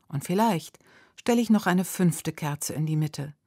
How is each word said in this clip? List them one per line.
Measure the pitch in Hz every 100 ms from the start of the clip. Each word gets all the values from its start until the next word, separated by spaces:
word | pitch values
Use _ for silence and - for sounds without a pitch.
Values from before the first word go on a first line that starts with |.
| -
Und | 143
vielleicht | - 185 226 165 - - _ - _ -
stelle | - 240
ich | 226
noch | 214 190
eine | 180
fünfte | 180 - 180 - 165
Kerze | 156 151 143 -
in | - 156
die | 156
Mitte. | 156 151 143 -